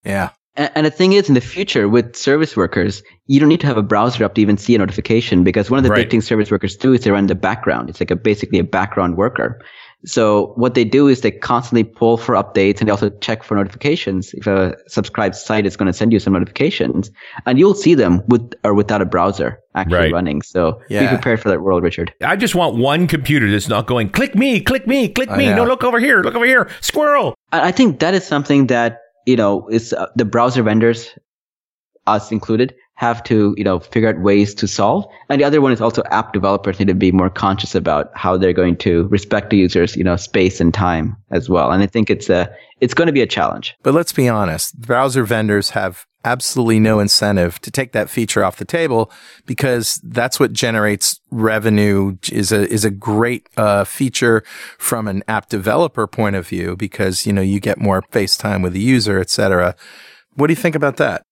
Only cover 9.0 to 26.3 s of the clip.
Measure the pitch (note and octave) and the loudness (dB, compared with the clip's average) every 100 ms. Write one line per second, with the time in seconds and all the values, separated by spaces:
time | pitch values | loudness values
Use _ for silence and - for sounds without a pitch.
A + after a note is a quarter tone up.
9 | F2+ F2 A2+ - A1+ A#2+ - - - _ | -2 0 -2 -2 -4 -6 -18 -20 -20 _
10 | - - A2 G#2 F#2+ A#2 B2 B2+ A2+ B2+ | -6 0 2 2 0 -2 0 2 2 4
11 | C#3+ B2+ A2+ - - B2 B2 A#2+ A2 - | 4 4 0 -4 -4 -4 0 0 0 0
12 | A2+ A2+ - G#2 G2 G2+ G2 G2+ G#2 G2+ | 0 2 0 0 0 2 2 2 0 0
13 | G#2 - - A2 - G#2 G2 - D3 E3+ | -2 -4 -6 -6 -2 -2 -2 -4 -4 -2
14 | - F#2+ F#2+ - G#2+ F#2+ F#2 - - - | -4 -6 -6 -6 0 0 0 -4 -6 -6
15 | G2+ - G2+ G2 - A2 G2+ - F#2+ - | -4 -2 -2 -4 -4 -2 -2 -2 -4 0
16 | A2+ A2 G2 F#2+ F#2 - C#3 - B1+ C#2+ | 2 2 2 0 -2 -2 -2 0 -2 -2
17 | G2+ _ - - - B2+ F#3+ G3+ D#3 D#3+ | -6 _ -20 -8 0 4 4 4 4 4
18 | F#2+ F2+ G#2 A#2+ A#2+ - G#2+ G2+ G#2 G#2 | 4 2 2 0 0 -6 0 0 2 0
19 | F2+ F2+ F#2 F#2+ C2 - _ - F2+ F2 | 0 0 0 0 -4 -6 _ -6 -2 0
20 | E2 E2+ F2+ D2 - F#2 E2 - - G#2 | 2 0 -2 -6 -4 -2 -2 -2 -6 -2
21 | - - C3 A2+ G#2 F2 F#2+ F2+ F2 E2+ | 0 0 0 -2 0 -2 0 0 0 -4
22 | E2+ _ B2+ G3 A3 F3 E3 A2+ C3 D#3 | -10 _ -4 -2 0 0 -2 0 0 0
23 | F3 D#3+ C3 D3 G#2+ G#2 - G#2+ A2 A#2+ | 0 -2 0 0 2 0 0 -4 0 -2
24 | G2+ - C#4 G3 C4+ A3 - C4 C4+ C4+ | -2 -2 0 0 0 0 -2 -4 0 0
25 | A#3 - C4 G3+ C4+ A3 A#3+ C4 B3 A#3 | 0 -4 -4 0 2 2 0 0 0 0
26 | C4+ A3+ - | 2 2 0